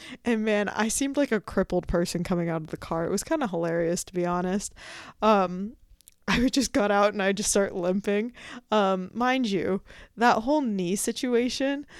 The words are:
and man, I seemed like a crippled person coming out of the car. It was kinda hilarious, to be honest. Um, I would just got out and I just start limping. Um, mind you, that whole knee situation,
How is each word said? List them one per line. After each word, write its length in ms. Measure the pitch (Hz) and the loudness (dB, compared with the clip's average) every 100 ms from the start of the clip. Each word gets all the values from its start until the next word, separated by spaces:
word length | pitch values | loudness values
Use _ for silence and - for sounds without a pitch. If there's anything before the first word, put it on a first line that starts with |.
| - 254 - | -18 -8 -2
and 180 | 226 | 0
man, 240 | 220 208 202 | 2 0 0
I 180 | - 220 | -2 -2
seemed 280 | - 277 277 | 0 0 0
like 160 | 285 | 2
a 80 | 220 | 0
crippled 480 | - - - 180 - | -2 -2 0 0 0
person 360 | 175 175 170 | 0 0 -2
coming 260 | 175 175 170 | -2 0 0
out 120 | 160 | -4
of 60 | 156 | -6
the 100 | - | -12
car. 280 | - 165 170 | -6 -4 -2
It 60 | |
was 120 | 196 | -2
kinda 240 | - 320 240 | -2 -2 -2
hilarious, 560 | 170 170 170 165 170 - | -2 -2 0 0 -2 -4
to 80 | |
be 120 | 180 175 | -2 -2
honest. 480 | 175 180 196 - - - - - - | 0 0 -2 -4 -14 -18 -18 -16 0
Um, 520 | 214 208 185 180 202 285 - - - _ - | 4 4 2 -2 -8 -10 -20 -20 -20 _ -2
I 120 | 185 | 2
would 140 | 254 | 2
just 200 | 277 220 | 2 0
got 160 | 277 302 | 2 4
out 240 | 302 311 | 4 4
and 80 | 254 | 2
I 120 | 190 | 0
just 180 | 202 202 | 0 2
start 240 | 208 196 190 | 2 2 0
limping. 580 | 175 196 202 202 233 - - 240 - | 0 0 0 -2 -2 -8 -16 -14 -2
Um, 400 | 214 190 190 185 | 2 2 0 -4
mind 320 | 214 247 262 233 | -2 0 2 0
you, 360 | 196 - 196 - - - - | 0 0 -2 -6 -20 -14 2
that 200 | 240 220 | 4 4
whole 240 | 220 302 | 2 0
knee 340 | 254 196 175 196 | 2 -2 -2 -2
situation, 920 | - 226 254 240 247 - 277 277 294 - | -2 -4 0 0 0 0 -2 -2 -8 -18